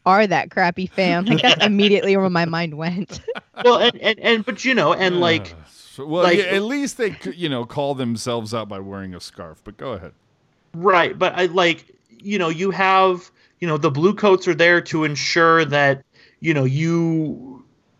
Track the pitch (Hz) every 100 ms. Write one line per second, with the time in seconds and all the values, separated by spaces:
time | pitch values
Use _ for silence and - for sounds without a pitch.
0 | 180 196 208 156 - - 175 180 185 -
1 | 180 170 196 165 - 160 208 202 202 196
2 | 196 196 190 170 170 165 170 147 165 180
3 | - - - 523 _ - 240 233 233 -
4 | 208 214 220 226 226 196 247 233 151 175
5 | 185 180 170 165 - - - _ - -
6 | 147 170 175 190 185 196 214 285 277 -
7 | 214 156 190 180 160 127 117 147 143 135
8 | 120 110 123 117 107 117 104 98 98 98
9 | 92 87 - - 82 78 - 104 139 98
10 | 85 _ _ _ _ _ _ 165 190 180
11 | 151 147 180 180 180 185 170 160 _ _
12 | _ _ 202 202 165 165 196 175 190 190
13 | 185 180 - _ _ - 175 151 156 139
14 | 185 208 208 185 185 156 170 175 170 156
15 | 156 139 - 175 165 165 151 143 143 139
16 | _ _ _ - 160 151 131 139 165 170
17 | 165 160 151 - - - _ _ _